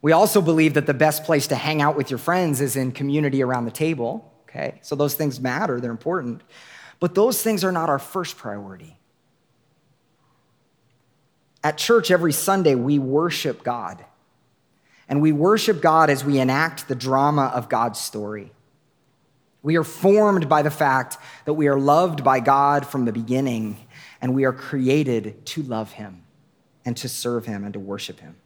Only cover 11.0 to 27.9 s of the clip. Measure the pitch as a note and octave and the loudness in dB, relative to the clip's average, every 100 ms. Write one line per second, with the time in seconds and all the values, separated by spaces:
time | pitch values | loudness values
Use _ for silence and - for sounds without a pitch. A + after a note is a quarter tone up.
11 | _ _ _ _ _ _ D3+ D3+ - A#3 | _ _ _ _ _ _ -4 -4 2 2
12 | - F3+ E3+ C#3 - G3 E3 C3 B2 D3 | 4 2 4 0 0 2 4 2 2 0
13 | C3 C#3+ E3+ - D3 A#2+ - A#2+ F#2 F#2 | 2 0 0 -2 -6 -6 -6 -6 -8 -14
14 | - _ _ _ _ _ _ _ _ _ | -20 _ _ _ _ _ _ _ _ _
15 | _ C#3+ D#3 D3 F3 G#3+ G#3+ F3+ E3 D#3+ | _ 2 2 4 2 2 2 2 4 6
16 | D#3 C3+ C#3 C#3 B2+ C3+ D#3+ D#3+ - B2+ | 4 2 2 2 2 2 0 -4 -8 -6
17 | C3 C3+ C#3+ D3 C3 A#2+ A2 A#2 A#2 G#2 | 0 2 2 2 0 -2 -2 -2 -2 -4
18 | - G#2+ G#2 G#2+ G2 _ _ _ _ _ | -10 -8 -10 -10 -14 _ _ _ _ _
19 | _ _ _ _ _ _ D3 E3 D#3 - | _ _ _ _ _ _ -2 0 -2 0
20 | F#3+ G#3 G#3+ F#3+ D3+ D3+ D3 D3 D3 C3 | 4 6 4 2 2 2 2 0 0 2
21 | B2+ - - - - D3+ D3 C#3 C#3 D3+ | -2 -12 -18 -12 -6 0 2 2 4 4
22 | F3+ D3+ C3+ C3 B2 C#3 C#3+ C#3+ C#3 C#3 | 4 2 2 2 4 4 4 2 -2 -2
23 | A#2 A2 A2+ B2+ C3+ A#2 A2 A2 - - | -2 -4 -2 -2 -2 -4 -6 -10 -16 -20
24 | - - B2+ C3 C3+ B2+ - C#3+ B2+ D3 | -20 -8 -2 0 0 -2 -6 -2 2 2
25 | C#3 A#2 G#2+ G#2 - - C3+ A2+ A2 - | 2 -2 -4 -14 -12 -8 -6 -6 -8 -12
26 | G#2 F2+ _ _ _ _ _ _ - - | -18 -18 _ _ _ _ _ _ -10 -8
27 | B2+ - B2 A#2+ A2 G#2 G2+ G#2 G2 | -8 -8 -4 -4 -6 -10 -8 -10 -10